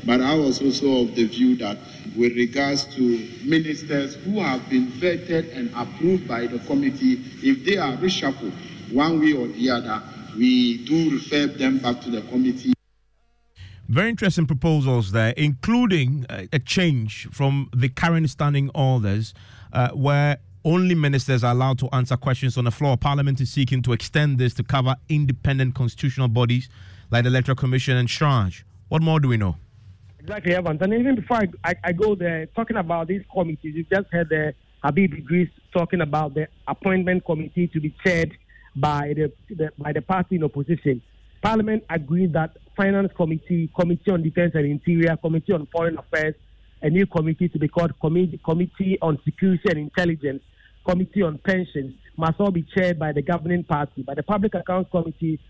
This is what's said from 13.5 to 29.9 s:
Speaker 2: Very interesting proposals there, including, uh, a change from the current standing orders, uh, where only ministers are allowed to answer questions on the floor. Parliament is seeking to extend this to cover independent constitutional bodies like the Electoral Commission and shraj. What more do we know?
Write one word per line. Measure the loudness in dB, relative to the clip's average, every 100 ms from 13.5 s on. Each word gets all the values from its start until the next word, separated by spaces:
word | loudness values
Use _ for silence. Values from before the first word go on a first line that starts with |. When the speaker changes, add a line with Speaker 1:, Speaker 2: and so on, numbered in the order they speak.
| -20 -20 -16 -2
Speaker 2:
Very | 0 0
interesting | 0 0 2 0
proposals | 2 2 2 2 2 2
there, | 2 0 2
including, | 0 0 0 2 4 2 0 -2 -6
uh, | -10 -4
a | -4
change | 0 2 2 2 -2 -8 -14
from | -2 0 0 -2
the | -2 -2
current | 0 0 2 0
standing | 0 0 0 0
orders, | 0 2 2 2 -2 -4 -10 -20 -20 -6
uh, | 0 0
where | 0 2 4 2 0 -6 -6
only | 0 2 4
ministers | 2 2 0 2 2
are | 2
allowed | 2 2 0
to | 0
answer | 0 0 0
questions | 0 0 0 0
on |
the | -2
floor. | 0 0 2
Parliament | 2 2 0 0
is | -2
seeking | 0 0 0
to | 0
extend | -2 0 0 2 2
this | 0
to | -2
cover | -2 0 0 -2 -2
independent | 0 0 0 -2 0 0
constitutional | 0 -4 -2 -4 0 0
bodies | 2 2 2 -2 -18 -20 -20 -2
like | 0
the | 2
Electoral | 2 2
Commission | 0 0 0 2 0
and | 0
shraj. | 2 2 4 2 -4 -20 -20 -2
What | 0
more | 4 4
do | 4
we | 2
know? | 0 -2 -10 -20 -20